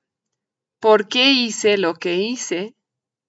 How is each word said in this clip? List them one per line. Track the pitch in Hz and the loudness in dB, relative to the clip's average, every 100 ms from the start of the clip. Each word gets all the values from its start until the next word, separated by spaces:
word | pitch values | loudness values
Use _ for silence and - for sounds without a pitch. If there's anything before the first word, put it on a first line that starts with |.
| _ _ _ _ _ _ _ _ | _ _ _ _ _ _ _ _
por | 220 214 208 | 4 4 2
qué | 247 269 | 0 2
hice | 262 233 - 214 202 | 2 0 -2 0 0
lo | 170 170 | 0 -4
que | 180 175 | -4 -4
hice | 214 247 - 175 214 _ _ _ _ _ | -4 -6 -8 -8 -8 _ _ _ _ _